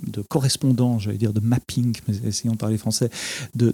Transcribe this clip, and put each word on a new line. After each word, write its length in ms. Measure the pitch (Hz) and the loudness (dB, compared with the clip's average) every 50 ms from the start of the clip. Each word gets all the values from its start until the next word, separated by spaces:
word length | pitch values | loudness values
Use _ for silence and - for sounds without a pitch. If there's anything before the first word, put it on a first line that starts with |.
| - | -6
de 160 | - 107 107 101 | -6 -6 -8 -8
correspondance, 800 | - - 151 131 131 - - - 135 127 117 127 123 120 110 98 | -2 0 2 2 2 0 2 2 2 4 4 4 2 2 0 -2
j'allais 160 | 104 104 101 | -2 -2 0
dire 160 | 113 107 104 | 0 0 0
de 60 | 107 | 2
mapping, 540 | 104 113 120 - - - - 123 120 120 110 - - - | 2 2 0 0 0 -2 -2 0 0 0 0 -2 -2 -4
mais 80 | 104 98 117 | -4 -2 -2
essayons 260 | 110 104 - - 117 113 | -4 -4 -2 -2 -2 -2
de 60 | 107 | -2
parler 200 | 113 107 110 107 | 0 -2 -2 0
français, 320 | - 110 107 - 131 113 - - - - - - 135 - - | 0 -2 0 0 0 -2 -2 -6 -10 -8 -8 -10 -10 -8 0
de, 160 | 113 120 117 | 2 2 2